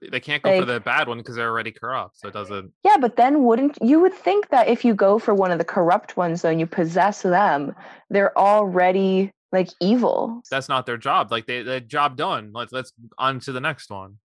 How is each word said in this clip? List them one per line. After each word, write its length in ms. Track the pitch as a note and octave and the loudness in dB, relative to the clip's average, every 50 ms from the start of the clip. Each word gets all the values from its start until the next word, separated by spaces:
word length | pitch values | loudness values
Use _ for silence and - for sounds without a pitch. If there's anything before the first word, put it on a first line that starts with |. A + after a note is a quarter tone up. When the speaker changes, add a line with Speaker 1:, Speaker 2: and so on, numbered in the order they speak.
| - - | -14 -10
Speaker 1:
they 100 | - B2 | -10 -8
can't 220 | - D3+ D3 D3 - | -6 -6 -6 -2 0
go 100 | F#3+ F#3+ | 2 2
for 120 | F#3 D#3 | 2 2
Speaker 2:
Like 20 | |
Speaker 1:
the 140 | B2 B2 A#2 | 0 -2 -4
bad 280 | G#2 A#2+ B2 D3 D3+ B2 | -2 -2 -2 0 0 -2
one 140 | A#2 A#2+ A2 | -4 -8 -10
'cause 140 | - A#2+ | -10 -8
they're 120 | A#2 A#2 A#2 | -6 -4 -4
already 240 | A2+ A2+ A2 A2 G#2 | -4 -4 -6 -8 -10
corrupt, 460 | - - A#2+ C3 B2 G2 F2+ _ _ | -10 -10 -8 -6 -6 -8 -8 _ _
so 100 | - G#2 | -16 -12
it 60 | G2 | -10
doesn't 380 | G#2 G2+ F#2+ G#2 G2 F#2+ F#2 - _ - | -10 -10 -8 -10 -10 -12 -14 -12 _ 2
Speaker 2:
Yeah, 120 | G4 G#4+ F4+ | 2 4 4
but 180 | B3+ A#3 - | 2 0 0
then 280 | - A#3 C4 D4 D4+ C4 | 2 2 2 2 2 2
wouldn't, 340 | A#3 A3+ A#3+ C4+ D4 C#4+ - | 2 2 2 2 -2 -2 -2
you 200 | - A#3 D4 D#4+ | 2 2 4 6
would 120 | F4+ F#4 F#4+ | 4 4 2
think 360 | - - F4 G4 G#4 G#4 - | 0 -2 0 0 0 0 2
that 200 | - B3+ A3+ - | 2 2 4 4
if 160 | A#3+ A#3 - | 2 2 2
you 100 | A#3+ A3 | 0 2
go 240 | G3 G3+ G3 G3+ A#3 | 4 4 4 4 2
for 160 | - - G#3 | 2 2 2
one 180 | G3 G3 F#3 F3 | 2 2 0 0
of 60 | D#3+ | -2
the 60 | E3+ | -4
corrupt 520 | - - G3+ F3 E3 F3+ G#3+ - - - | -2 -2 0 2 2 2 2 0 -4 -6
ones, 260 | - F3+ E3+ E3 F3 - | -4 -2 -2 -2 -2 -2
though, 80 | E3 | 0
and 80 | D#3+ E3 | 0 0
you 80 | E3 | -2
possess 560 | E3 - - E3+ D#3+ E3 F#3 F3 G3+ G3+ - - | -2 -2 -2 -2 -2 0 2 0 0 0 -2 -2
them, 520 | F#3 F3 F#3 G#3 F#3+ D3+ C#3+ D3 - - - - - - - _ - | 0 2 2 4 2 2 0 -2 -6 -10 -14 -18 -20 -20 -20 _ -4
they're 260 | - G3+ G3 - - | 0 0 0 2 2
already, 920 | - F#3+ G3+ G#3 G#3+ G#3 F#3+ F3+ F3+ F3+ F#3 F#3 F#3+ F#3+ F#3+ F#3+ F#3 F#3+ G3 - _ _ _ - | 2 4 4 4 4 2 2 0 2 2 2 2 2 2 2 2 0 0 -2 -4 _ _ _ -2
like, 160 | F#3 F#3 F#3 - _ | -2 -2 -2 -4 _
evil. 640 | F3 F#3+ A#3 B3+ A3+ D#3 - - - - A3+ A#3+ - - | 0 2 2 2 2 2 0 0 -2 -4 -6 -12 -10 -8
Speaker 1:
That's 180 | C3+ C3+ C3+ - | -6 -6 -4 -2
not 160 | C#3 B2+ B2 | -4 -4 -4
their 100 | B2 A#2+ A#2 | -4 -8 -6
job. 320 | - C#3 D#3+ F#3 C#3 G2+ | -4 -2 0 0 0 -2
Like, 160 | A#2 A2+ A2 | -4 -6 -6
they, 160 | - B2 B2 A2+ | -6 -8 -8 -6
the 180 | B2 C3 C3 | -6 -6 -8
job 360 | A#2+ A2 D3 D3+ D3 C#3+ C3 | -8 -6 -2 -2 -2 -2 -2
done. 340 | B2 D#3 F#3+ E3+ B2 G#2+ G#2 G#2 | -4 -6 -4 -6 -6 -8 -10 -12
Let's, 200 | A#2+ A#2+ A2 A#2+ | -12 -12 -10 -8
let's 200 | C3 B2+ - - A2+ A#2 A2+ - - | -10 -10 -10 -14 _ -20 -20 -8 -4
on 200 | C3 C3+ C3+ B2+ | -2 -2 -2 -4
to 120 | - - B2+ | -6 -8 -8
the 80 | B2+ | -6
next 280 | C3+ D#3+ D3 - - - | -6 -6 -8 -8 -12 -16
one. 280 | G#2 G2 F#2+ G2 G#2 - _ | -14 -14 -14 -16 -20 -20 _